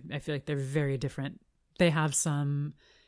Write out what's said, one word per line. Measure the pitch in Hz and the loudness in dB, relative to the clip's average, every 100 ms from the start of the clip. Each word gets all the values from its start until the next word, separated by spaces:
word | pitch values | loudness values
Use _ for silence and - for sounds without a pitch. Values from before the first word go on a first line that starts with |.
| 135 | -6
I | 147 | -6
feel | - 147 | -4 -4
like | 143 | -2
they're | 143 | -2
very | 135 147 143 135 | 0 0 0 0
different. | 135 - 139 - _ _ _ - | -2 -4 -8 -10 _ _ _ 2
They | 175 | 4
have | 156 156 | 4 2
some | 139 165 143 143 143 147 - _ _ | 2 0 0 0 0 -4 -8 _ _